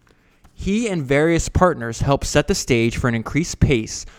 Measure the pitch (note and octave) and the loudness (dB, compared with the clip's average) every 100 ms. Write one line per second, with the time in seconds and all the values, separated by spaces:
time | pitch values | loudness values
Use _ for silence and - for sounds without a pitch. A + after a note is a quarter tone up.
0 | _ _ _ _ _ - F#3 G#3+ A3+ F3+ | _ _ _ _ _ -8 -2 -2 -2 -4
1 | C3 C#3+ E3 E3 - - F3+ B2 A#2 - | 0 2 2 2 0 2 2 2 -6 -4
2 | C#3+ C#3 - D3 - F#3+ - A#2+ A#2 - | 0 0 2 0 0 -2 0 2 2 0
3 | B2 A2+ A2 C#3+ F3+ - - A#2+ A2 - | -2 -2 -2 -2 -4 0 2 2 -2 -10
4 | - | -14